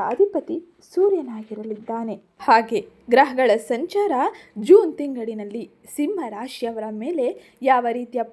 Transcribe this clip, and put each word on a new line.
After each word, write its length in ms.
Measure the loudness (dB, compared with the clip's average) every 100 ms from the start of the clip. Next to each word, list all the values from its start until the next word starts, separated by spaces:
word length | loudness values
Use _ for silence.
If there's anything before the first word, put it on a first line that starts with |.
| -2
ಅಧಿಪತಿ 440 | 2 2 2 -6 -10 -10 _ _
ಸೂರ್ಯನಾಗಿರಲಿದ್ದಾನೆ. 1200 | 0 2 0 -4 -12 -12 -12 -10 -12 -8 -8 -8 -10 _ _ 4
ಹಾಗೆ 340 | 4 4 -4 -6 _ 2
ಗ್ರಹಗಳ 380 | 4 4 4 2 2 0
ಸಂಚಾರ 440 | -4 -2 -2 0 0 -2 -4 -16 -12 6
ಜೂನ್ 220 | 8 8 -2
ತಿಂಗಳಿನಲ್ಲಿ 600 | -8 -6 -8 -8 -10 -10 -12 _ -14 -4
ಸಿಂಹ 200 | -4 -2 -6 -10
ರಾಶಿಯವರ 520 | -12 -8 -8 -6 -8 -8
ಮೇಲೆ 260 | -6 -2 -4 -4 -16 _ 2
ಯಾವ 140 | 2 2 -4
ರೀತಿಯ 260 | -6 -6 -6